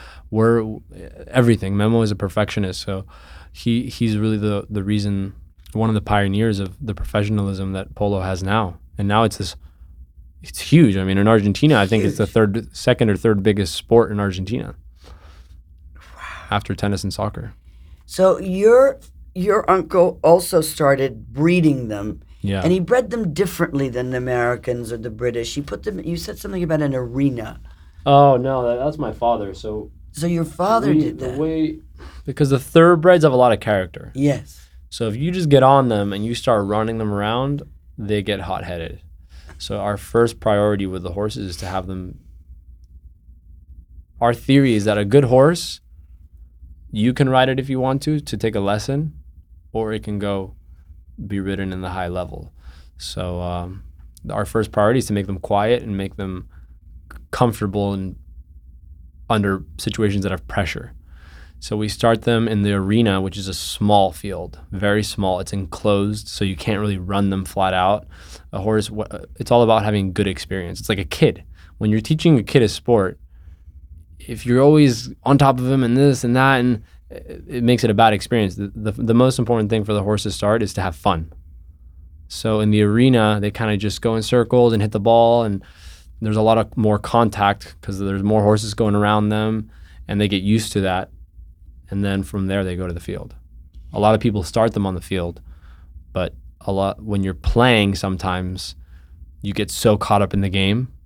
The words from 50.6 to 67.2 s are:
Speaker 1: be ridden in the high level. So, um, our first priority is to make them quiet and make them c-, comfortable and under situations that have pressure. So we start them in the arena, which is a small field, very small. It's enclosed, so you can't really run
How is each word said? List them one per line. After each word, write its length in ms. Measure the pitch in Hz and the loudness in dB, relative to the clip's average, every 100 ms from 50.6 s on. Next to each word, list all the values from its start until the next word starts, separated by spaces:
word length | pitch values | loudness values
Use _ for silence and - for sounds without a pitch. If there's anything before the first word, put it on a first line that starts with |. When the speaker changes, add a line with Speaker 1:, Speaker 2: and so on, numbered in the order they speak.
| - - - - - - 101 | -20 -20 -20 -20 -20 -16 -10
Speaker 1:
be 140 | 98 | -6
ridden 320 | 95 98 95 | -4 -4 -6
in 80 | 92 | -8
the 100 | 92 | -8
high 180 | 92 90 | -6 -6
level. 440 | 90 87 - 80 - - - - - | -6 -8 -10 -16 -20 -20 -20 -20 -18
So, 420 | - - 90 87 | -14 -10 -8 -6
um, 440 | 87 87 87 95 - - - - - | -6 -6 -8 -12 -18 -20 -20 -18 -10
our 140 | 101 | -6
first 280 | 101 113 107 | -4 -2 -2
priority 260 | - 107 127 | 2 2 2
is 80 | - | 0
to 60 | |
make 140 | 101 95 | -2 -4
them 120 | 95 | -6
quiet 440 | - 101 107 120 | -2 0 2 0
and 140 | 113 98 | -2 -6
make 200 | 98 - | -6 -8
them 320 | 95 92 92 - - - - - - | -10 -10 -12 -20 -20 -20 -20 -20 -20
c-, 80 | - - | -20 -10
comfortable 600 | - 123 107 104 101 101 | -2 -2 0 -4 -4 -4
and 220 | 98 95 92 - - - - - - - - - - - | -4 -8 -12 -18 -20 -20 -20 -20 -20 -20 -20 -20 -12 -2
under 340 | 110 101 95 - - | 0 0 -2 -6 -10
situations 440 | - - 104 101 | -8 -2 -2 -2
that 80 | 95 | -4
have 140 | 92 - | -6 -6
pressure. 440 | - 87 - - - - - - - - - | -4 -4 -6 -12 -18 -20 -20 -20 -20 -20 -16
So 140 | - 107 | -8 -6
we 120 | 107 | -4
start 340 | - 117 113 | 0 2 2
them 260 | - 117 113 | 2 0 2
in 140 | 107 | 0
the 100 | 101 | 0
arena, 480 | 101 95 110 113 95 | 0 2 2 4 2
which 160 | 95 95 | -2 -6
is 100 | 95 | -10
a 80 | |
small 580 | 92 - - 101 104 95 | -10 -10 -2 4 4 4
field, 460 | 82 104 87 87 - - | 0 -10 -10 -10 -16 -14
very 300 | 98 101 104 | -4 0 0
small. 380 | 104 - 95 92 | 0 -2 -2 -2
It's 120 | 98 | -4
enclosed, 720 | 101 90 - 107 101 101 107 - | -8 -8 -4 0 0 0 -4 -8
so 180 | - | -6
you 120 | 101 90 | -4 -4
can't 240 | - 104 | -4 -4
really 180 | 104 95 | -2 -4
run 320 | 90 98 | -4 -2